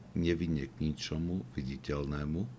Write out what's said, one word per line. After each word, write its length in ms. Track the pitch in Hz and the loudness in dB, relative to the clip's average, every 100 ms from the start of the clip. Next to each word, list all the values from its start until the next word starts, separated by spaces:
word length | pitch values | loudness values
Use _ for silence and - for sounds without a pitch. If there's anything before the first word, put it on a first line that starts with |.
| - 85 | -4 2
nevinie 560 | 85 82 85 78 69 | 4 4 4 2 0
k 80 | - | 0
ničomu 640 | 78 73 - 78 85 92 - | 0 0 -2 0 0 -2 -2
viditeľnému, 880 | - 65 67 - 73 69 73 73 80 120 | -4 -4 -4 -2 0 0 0 0 0 -2